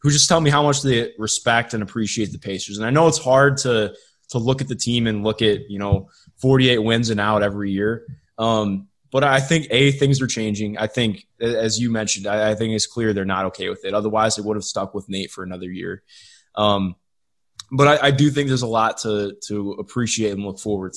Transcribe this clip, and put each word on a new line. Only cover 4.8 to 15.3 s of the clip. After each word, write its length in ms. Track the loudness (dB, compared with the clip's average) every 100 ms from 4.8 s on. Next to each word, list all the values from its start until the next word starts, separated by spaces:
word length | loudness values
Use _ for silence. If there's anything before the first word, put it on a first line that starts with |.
| -2 0 0
and 160 | 0
look 180 | -2 0
at, 260 | 2 0 -2
you 80 | -8
know, 280 | -2 -2 -4 _ _ _
forty-eight 380 | 2 6 6 4
wins 320 | 2 0 0
and 80 | 0
out 240 | 2 2
every 300 | 0 -2 -4
year. 340 | -2 -2 -4 -8 -20 _ -4
Um, 480 | 0 0 0 -4 -8 _ _
but 140 | 0
I 160 | 2 2
think, 260 | 2 0 2
A, 180 | 2 4
things 320 | 4 2 2
are 60 | 0
changing. 500 | -2 -4 -2 -4 -4
I 80 | -4
think, 400 | -2 -2 -2 -10 -6
a-, 60 | -4
as 340 | -2 -2 -2
you 100 | -2
mentioned, 380 | -2 -4 -6 -4
I, 240 | 0 0
I 20 |
think 180 | 0 -2
it's 140 | -2 -4
clear 260 | -2 -2
they're 120 | 0
not 220 | -2 -2 -4
okay 220 | -6 -8
with 160 | -8
it. 80 | -4
Otherwise, 440 | -2 0 0 0 0
they 60 |
would 140 | -4 -4
have 60 |
stuck 320 | -6 -6 -6
with 140 | -8 -8
Nate 240 | -8 -8